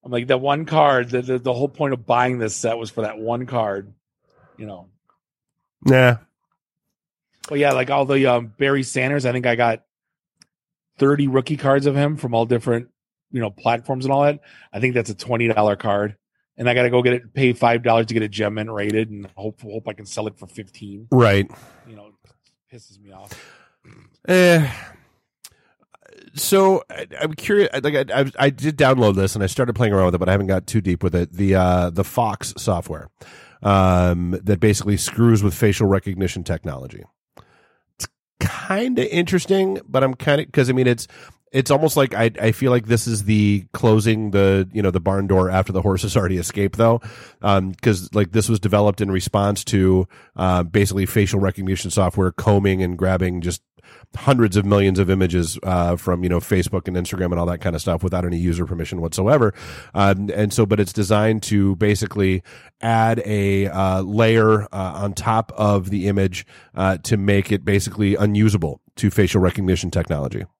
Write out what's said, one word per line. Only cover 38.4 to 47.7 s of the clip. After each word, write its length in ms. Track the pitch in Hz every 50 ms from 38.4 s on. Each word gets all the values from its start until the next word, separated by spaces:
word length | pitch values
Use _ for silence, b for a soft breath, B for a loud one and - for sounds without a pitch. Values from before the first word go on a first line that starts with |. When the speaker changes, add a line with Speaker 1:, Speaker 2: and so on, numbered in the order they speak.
| - - - - - - 190 202 240 254 254 - - 143 -
Speaker 2:
interesting, 640 | 175 175 170 185 175 - - 196 196 190 190 190 190 - -
but 160 | - 131 135
I'm 80 | 143
kinda, 320 | 131 - - 151 143 151 156
'cause, 240 | - - 143 131 123
I 60 | 127
mean, 120 | 131 127
it's, 220 | 123 120 117 - B B B B B B B _ _
it's 180 | - 131 127 -
almost 260 | 143 139 160 151 -
like 180 | 147 139 123 -
I, 160 | 104 113 113 104 -
I 140 | 110 113
feel 180 | 113 - 135 127
like 160 | 123 123 107
this 200 | 107 117 113 -
is 180 | 120 113 104 98
the 400 | 98 110 107 104 104 104 101 92 _
closing 600 | - - - 117 110 110 104 117 110 107 110 104
the, 360 | 95 101 98 98 98 98 95 95 -
you 80 | 107
know, 80 | 101 95
the 100 | 87 90
barn 260 | 82 98 95 98 98
door 220 | 95 98 92 92 90
after 240 | 92 95 92 -
the 80 | 95 95
horse 220 | 92 98 95 90
has 160 | - - - 113
already 180 | 95 90 92
escaped, 400 | 90 82 - - 101 101 95 -
though, 240 | 110 117 117 113 113 B 107 B B B B B B
um, 320 | - 104 98 98 95 95